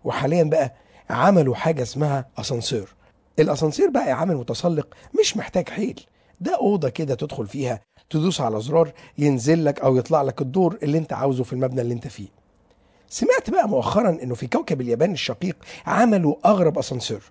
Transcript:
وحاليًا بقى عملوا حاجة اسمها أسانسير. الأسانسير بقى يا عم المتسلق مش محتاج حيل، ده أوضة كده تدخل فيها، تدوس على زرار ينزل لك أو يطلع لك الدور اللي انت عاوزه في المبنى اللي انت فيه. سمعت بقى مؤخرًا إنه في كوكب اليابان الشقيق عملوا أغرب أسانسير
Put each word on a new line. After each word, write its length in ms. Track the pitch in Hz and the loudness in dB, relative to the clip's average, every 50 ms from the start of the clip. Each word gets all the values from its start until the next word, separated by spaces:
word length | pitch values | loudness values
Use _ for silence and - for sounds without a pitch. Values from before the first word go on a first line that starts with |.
| - | -4
وحاليًا 400 | 131 - - - 135 165 175 160 | -4 -4 -2 0 0 2 2 2
بقى 300 | 151 156 160 139 127 - _ _ _ _ - _ - | 4 4 2 0 0 -4 _ _ _ _ -20 _ -2
عملوا 460 | - 120 139 190 202 175 147 131 117 | 2 4 6 6 6 6 4 4 0
حاجة 260 | - - 160 165 143 123 | 0 0 -2 0 0 -4
اسمها 420 | 113 - 135 151 147 139 135 131 - _ | -6 -2 -2 0 0 0 -2 -4 -8 _
أسانسير. 580 | - 104 - 135 117 110 - - 110 95 - _ _ _ _ _ _ _ _ _ - | -10 -6 -6 -6 -4 -4 -4 -4 -4 -6 -8 _ _ _ _ _ _ _ _ _ 0
الأسانسير 500 | 156 - - 143 160 151 147 - 392 370 | 2 2 2 0 0 -2 2 2 2 2
بقى 200 | 262 359 285 151 | 2 0 0 0
يا 40 | 127 | -2
عم 180 | - - 196 | 0 0 -2
المتسلق 560 | 170 135 120 - 117 - - 175 170 151 139 _ - - - - - - | -2 -2 -2 -6 -6 -2 0 0 0 0 -4 _ -14 -20 -20 -4 0 0
مش 180 | 415 - - | 0 2 0
محتاج 320 | 208 - - - 185 - - | -4 -8 -2 -2 -4 -4 -2
حيل، 360 | - 180 220 262 - - - _ _ _ _ _ _ _ | -6 -6 -6 -6 -6 -12 -20 _ _ _ _ _ _ _
ده 140 | 180 - 381 | -4 -2 -2
أوضة 340 | 659 - 202 208 190 156 175 | 2 2 2 2 2 0 -2
كده 260 | - - 160 139 127 | -2 -4 -4 -4 -4
تدخل 320 | - - 147 - - 110 | -4 -4 -8 -8 -8 -10
فيها، 340 | 101 - 139 135 123 120 107 _ _ _ _ _ _ | -8 -6 -6 -4 -4 -6 -8 _ _ _ _ _ _
تدوس 320 | - 156 156 190 170 - | -2 0 0 0 0 0
على 200 | 139 117 110 107 | -2 -2 -2 -4
زرار 300 | 110 135 151 165 165 156 - - - - _ | -4 0 2 2 2 2 -2 -18 -20 -16 _
ينزل 480 | - 147 147 139 123 110 143 160 170 160 | 2 2 2 2 2 4 2 2 4 4
لك 140 | 143 143 - | 0 0 2
أو 160 | 135 135 131 | 2 2 2
يطلع 260 | 127 123 - 160 151 | 2 2 2 2 2
لك 200 | 139 135 131 - | 2 0 -2 -4
الدور 360 | 143 127 131 190 185 165 185 - - | -6 -2 0 2 2 2 0 -2 -2
اللي 140 | 143 147 | 0 0
انت 160 | 165 156 - 139 | 0 -2 -4 -6
عاوزه 300 | 120 127 143 131 123 123 | -2 0 0 0 0 -4
في 100 | - 131 | -4 -4
المبنى 280 | 127 131 127 127 127 | -4 -4 -2 -2 -4
اللي 120 | 120 117 120 | -4 -4 -4
انت 140 | 117 - | -6 -8
فيه. 200 | 135 - - 101 - _ _ _ _ _ _ _ _ _ _ _ _ _ _ _ _ | -12 -14 -14 -16 -18 _ _ _ _ _ _ _ _ _ _ _ _ _ _ _ _
سمعت 400 | - - - 453 494 523 - - | -6 -2 2 2 2 2 2 0
بقى 200 | 349 381 294 208 | 0 0 2 2
مؤخرًا 400 | - 127 110 - - 202 240 202 165 - 127 | 0 0 -2 2 2 2 2 2 0 0 -4
إنه 120 | 127 120 | -8 -6
في 120 | - 139 | -6 -6
كوكب 340 | 120 - 294 330 - 160 131 | -4 -4 -4 -2 -2 -4 -4
اليابان 300 | 127 120 117 117 156 202 | -2 -2 0 0 0 0
الشقيق 460 | 190 131 - - 120 - 180 185 - _ - - - - - | 0 -4 -6 -6 -6 -6 -6 -6 -6 _ -14 -20 -20 -12 -6
عملوا 500 | - - 196 240 240 214 190 170 147 147 - - | -2 2 4 4 4 4 4 2 2 0 2 2
أغرب 320 | 190 208 190 175 156 156 | 2 4 4 4 2 2
أسانسير 440 | - 131 - - 123 - - 110 101 - - | 0 -4 -4 -6 -6 -6 -6 -8 -8 -10 -18